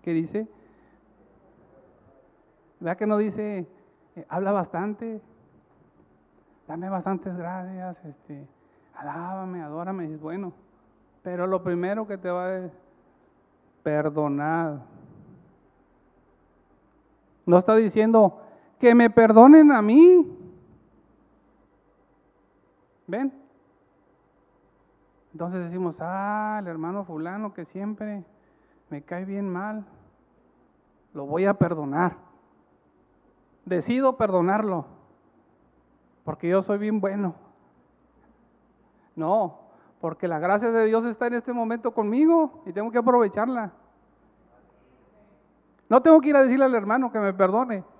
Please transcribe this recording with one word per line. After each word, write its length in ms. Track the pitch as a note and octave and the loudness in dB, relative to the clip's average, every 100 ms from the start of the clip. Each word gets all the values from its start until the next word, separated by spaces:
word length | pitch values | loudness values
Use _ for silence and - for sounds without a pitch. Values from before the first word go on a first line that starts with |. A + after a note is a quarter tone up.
¿qué 100 | - | -4
dice? 360 | E3 E3 G#3 A3 - _ _ _ _ _ _ _ _ _ _ _ _ _ _ _ _ _ _ _ _ _ _ | -6 -4 -8 -10 -18 _ _ _ _ _ _ _ _ _ _ _ _ _ _ _ _ _ _ _ _ _ _
¿Verdad 180 | E3+ F#3 | -10 -4
que 80 | G#3+ | -2
no 120 | G#3 | -2
dice, 500 | G#3+ G#3+ G#3 G3+ E3 _ _ _ _ - | -2 -6 -8 -10 -12 _ _ _ _ -20
eh, 100 | - | -10
"Habla 240 | E3+ G3 | -6 -2
bastante, 720 | G3+ F3 E3+ G3+ G#3 A3+ G#3+ _ _ _ _ _ _ _ _ _ _ _ _ _ _ - | -4 -4 -8 -8 -10 -12 -14 _ _ _ _ _ _ _ _ _ _ _ _ _ _ -16
dame 220 | D#3+ F#3 | -12 -8
bastantes 480 | F#3+ F#3+ F#3 F#3+ F3+ | -8 -6 -8 -8 -12
gracias, 680 | E3+ F#3 F#3 F#3 F3+ F3 D#3+ | -10 -12 -14 -14 -14 -16 -20
este, 420 | C#3+ - C#3+ C#3 _ _ _ _ - | -20 -20 -20 -20 _ _ _ _ -16
alábame, 680 | F#3+ E3 F3 F#3+ F#3 F3+ | -14 -12 -12 -12 -12 -12
adórame"? 440 | D3+ D#3 F3 F#3+ D#3+ | -12 -12 -10 -10 -10
Dices, 160 | D#3 | -12
bueno, 300 | D#3 F#3 F#3 - _ _ _ _ _ _ | -12 -12 -12 -16 _ _ _ _ _ _
pero 240 | F#3 F3+ F3+ | -12 -8 -4
lo 160 | F#3+ | -4
primero 460 | F#3 F3 F3+ G#3+ G#3 | -4 -6 -4 -6 -8
que 100 | G3 | -10
te 140 | F3+ | -8
va 140 | F3+ F3+ | -6 -6
a 40 | |
decir, 300 | F#3 F3+ - _ _ _ _ _ _ _ _ _ _ | -8 -12 -18 _ _ _ _ _ _ _ _ _ _
"Perdonad". 960 | D#3 D3+ D3+ D3+ D3 C#3+ D3 E3 E3 C#3+ A#2+ - - - - - _ _ _ _ _ _ _ _ _ _ _ _ _ _ _ _ _ _ _ _ - | -4 -4 -2 -4 -4 -4 -4 -4 -4 -8 -16 -20 -20 -20 -20 -20 _ _ _ _ _ _ _ _ _ _ _ _ _ _ _ _ _ _ _ _ 2
No 120 | F3+ | 2
está 160 | F#3 A3 | 4 2
diciendo, 680 | A3 G#3+ A3 A3+ G3+ - - - _ _ | 2 0 4 4 4 0 -20 -20 _ _
"Que 160 | B3 A#3+ | 6 6
me 160 | A#3 | 6
perdonen 600 | A#3 A3+ A3 B3+ D#4 D4+ | 6 8 10 12 12 10
a 100 | B3 | 6
mí". 560 | G#3 C4 F4 F4+ - - - - _ _ _ _ _ _ _ _ _ _ _ _ _ _ _ _ _ _ _ _ _ _ _ _ - | 4 8 10 8 4 -8 -20 -20 _ _ _ _ _ _ _ _ _ _ _ _ _ _ _ _ _ _ _ _ _ _ _ _ -10
¿Ven? 260 | G3+ C4+ - _ _ _ _ _ _ _ _ _ _ _ _ _ _ _ _ _ _ _ | -6 -6 -8 _ _ _ _ _ _ _ _ _ _ _ _ _ _ _ _ _ _ _
Entonces 280 | D#3 E3+ F#3 E3+ | -12 -10 -8 -10
decimos, 320 | F3+ F3+ - | -8 -8 -8
Ah, 600 | E3 F#3+ G3+ G#3+ G#3+ G#3+ | -10 -8 -6 -6 -6 -8
el 60 | F#3 | -10
hermano 360 | D#3+ E3 G3 | -10 -10 -10
fulano 500 | F#3 D#3 E3 G3+ G#3+ | -10 -12 -10 -10 -12
que 120 | G3 E3 | -14 -16
siempre 580 | F#3 G#3 G#3 G#3+ G3+ E3+ _ _ _ _ _ _ | -12 -10 -10 -12 -12 -16 _ _ _ _ _ _
me 100 | D3 | -16
cae 220 | - F3 | -12 -12
bien 260 | F#3+ G3 G3+ | -10 -8 -8
mal, 360 | F3+ G3+ G#3+ G3+ - _ _ _ _ _ _ _ _ _ _ _ | -8 -8 -12 -16 -20 _ _ _ _ _ _ _ _ _ _ _
lo 120 | - C#3 | -16 -8
voy 200 | D#3+ G3 | -2 0
a 80 | |
perdonar. 640 | G3+ E3+ D#3+ C#3 D3 F3 - - _ _ _ _ _ _ _ _ _ _ _ _ _ - | 0 -2 -2 -6 -2 -2 -4 -20 _ _ _ _ _ _ _ _ _ _ _ _ _ -6
Decido 520 | F3+ - B3 C4+ C4 | -6 -2 0 0 0
perdonarlo, 680 | G#3+ F#3 F3 G#3 G#3+ F3 C#3 - _ _ _ _ _ _ _ _ _ _ _ _ - | -2 0 0 -2 -2 -6 -10 -20 _ _ _ _ _ _ _ _ _ _ _ _ -12
porque 240 | D3 E3+ | -8 -2
yo 120 | F#3+ | -2
soy 160 | F#3+ G3+ | -2 -4
bien 220 | G#3+ A3 | -4 -4
bueno. 340 | G3 G3+ F#3+ E3 _ _ _ _ _ _ _ _ _ _ _ _ _ _ _ _ _ - | -4 -4 -6 -8 _ _ _ _ _ _ _ _ _ _ _ _ _ _ _ _ _ -8
No, 440 | D#3+ G#3+ F3+ - - _ _ _ | -2 -2 -2 -8 -20 _ _ _
porque 260 | E3 D#3+ F3+ | -10 -8 -8
la 120 | D#3 | -4
gracia 320 | F3 G#3 A#3 | -2 0 0
de 140 | A3+ A3 | 0 0
Dios 200 | A3 A#3 | 0 -2
está 220 | G#3+ A#3+ | -6 -4
en 80 | A#3+ | -4
este 180 | B3 | -6
momento 400 | A#3+ A3+ A#3 A#3 | -6 -6 -6 -6
conmigo 720 | A3+ G#3 A#3+ D#4 E4 D4+ - G3 | -4 -2 2 4 4 0 -6 -12
y 80 | |
tengo 180 | F3+ A3+ | -8 -4
que 60 | A#3 | -2
aprovecharla. 760 | A#3+ B3 G#3+ G#3 A#3 B3 G#3 _ _ _ _ _ _ _ _ _ _ _ _ _ _ _ _ _ _ _ _ _ _ | 2 2 2 -2 -6 -6 -10 _ _ _ _ _ _ _ _ _ _ _ _ _ _ _ _ _ _ _ _ _ _
No 140 | A#3+ | 4
tengo 180 | E4 D#4+ | 8 6
que 100 | C#4+ | 6
ir 60 | C#4+ | 4
a 80 | |
decirle 220 | C4+ C4 C4+ | 4 4 2
al 100 | A#3 | 0
hermano 360 | G3+ B3 B3 | -2 -2 -2
que 80 | A3 | -4
me 140 | G3+ | -4
perdone. 500 | F#3+ F#3 G#3+ B3+ G3+ - | 0 0 0 -4 -8 -12